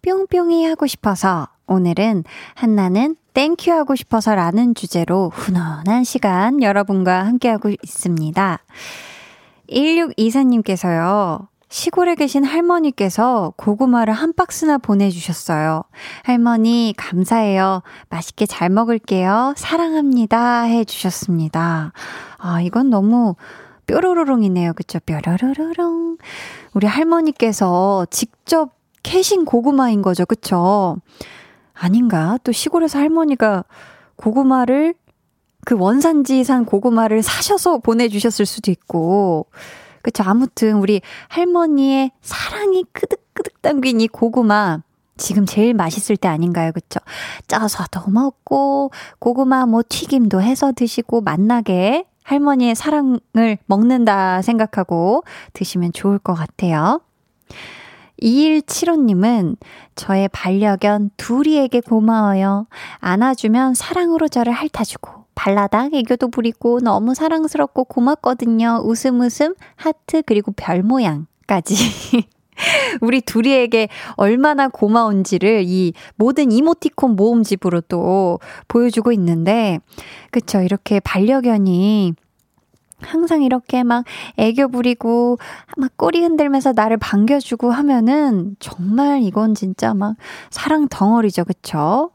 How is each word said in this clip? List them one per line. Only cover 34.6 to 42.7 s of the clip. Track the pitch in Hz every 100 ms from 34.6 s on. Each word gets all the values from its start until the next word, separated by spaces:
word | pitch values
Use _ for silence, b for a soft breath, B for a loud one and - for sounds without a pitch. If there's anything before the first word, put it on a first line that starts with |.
| 240 269 320 339 _ _ _ _ _ _
그 | - 226
원산지산 | 185 254 330 311 269 269 254 254 226
고구마를 | 202 240 226 226 220
사셔서 | 214 - - 403 359 302
보내주셨을 | 233 226 240 208 233 214 202
수도 | - 208
있고. | 175 _ 175 165 202 190 160 - B B B B B
그쵸? | - -
아무튼 | 190 220 262 - 220 214
우리 | 196 202 B B B
할머니의 | - 359 349 330 285 269 269 269 _
사랑이 | - - - 415 415